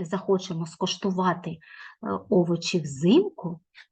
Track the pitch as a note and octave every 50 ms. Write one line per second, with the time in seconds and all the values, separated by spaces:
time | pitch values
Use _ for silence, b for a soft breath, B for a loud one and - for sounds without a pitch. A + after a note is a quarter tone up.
0 | F3 D#3+ G3+ F#3+ - G#3+ F#3+ F#3 - - E3+ E3 E3 D#3+ - - F#3 F#3 - -
1 | - G3 F3+ F#3 F#3 F3+ E3+ F3+ - E3 D#3+ B B B B B B B B B
2 | A3 G3+ G3 - - - - F3+ F3 E3+ E3+ E3+ - - - F3 D3 C#3 C#3 C3
3 | D#3+ F3+ B3 F4+ G#4+ G4 - - - E3+ F3 - _ _ B B B B